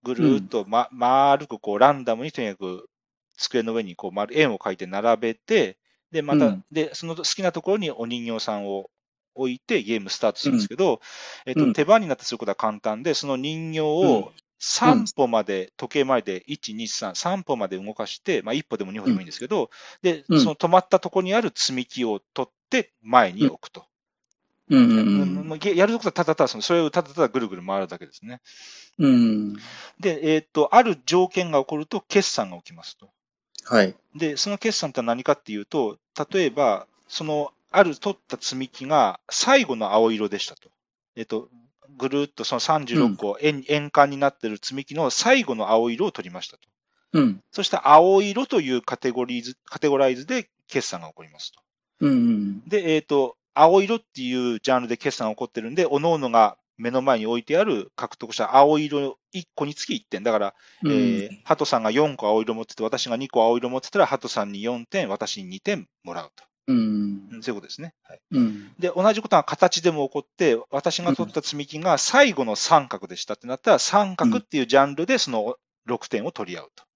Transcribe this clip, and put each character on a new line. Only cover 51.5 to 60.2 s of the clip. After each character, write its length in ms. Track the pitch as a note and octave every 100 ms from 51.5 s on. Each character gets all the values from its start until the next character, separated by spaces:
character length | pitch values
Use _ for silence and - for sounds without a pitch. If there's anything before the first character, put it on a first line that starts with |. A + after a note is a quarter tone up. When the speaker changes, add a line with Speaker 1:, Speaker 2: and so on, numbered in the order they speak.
Speaker 1:
と。 80 | _ _ _ _ _
Speaker 2:
う 80 | C#3+
ん、 20 |
う 40 |
ん。 540 | B2+ A#2+ A2 G2+ G2 E3
Speaker 1:
で、 260 | G#3 E3+
え 40 | D#3
ー 40 |
っ 40 | -
と、 300 | C#3+ B2+ - _
青 300 | - D#3+ G3
色 140 | G3 A3+
っ 40 |
て 220 | _ -
い 320 | B2+ B2+ B2
う 60 | A2+
ジ 100 | -
ャ 80 | B2+
ン 40 |
ル 60 | A#2+
で 80 | A#2
決 200 | D3 -
算 120 | A2+
が 60 |
起 40 | G#2+
こ 60 | B2
っ 40 |
て 100 | -
る 100 | A2+
ん 40 |
で、 100 | D#3
各 160 | E3 C#3
々 280 | E3 D#3+ C3
が 300 | A2+ G#2+ - _ _
目 140 | A#2
の 100 | B2+
前 180 | C3+ A#2+
に 80 | G#2+
置 120 | A#2+
い 40 |
て 140 | - D#3
あ 80 |
る 260 | G#3+ A#2+ F#2 -
獲 220 | A#2 -
得 160 | A2+
し 20 | A2+
た 180 | A2
青 240 | C3+ C#3+ D3+
色 400 | D3+ D3 C#3 - _
一 160 | F#3 E3+
個 100 | -
に 100 | D3
つ 120 | D3 -
き 100 | A3
一 80 |
点。 180 | _ G2